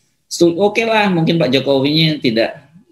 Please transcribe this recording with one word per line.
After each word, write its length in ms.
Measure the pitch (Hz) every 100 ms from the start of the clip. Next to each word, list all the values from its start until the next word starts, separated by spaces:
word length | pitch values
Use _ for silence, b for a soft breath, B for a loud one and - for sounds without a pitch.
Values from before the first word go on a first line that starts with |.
| _ _ _
So, 160 | - 170 170
oke 240 | 202 220 226
lah, 240 | 220 202
mungkin 240 | 170 165 165
Pak 160 | 151
Jokowinya 720 | 131 139 139 143 156 160 262
tidak, 480 | 131 113 113 - - 170 _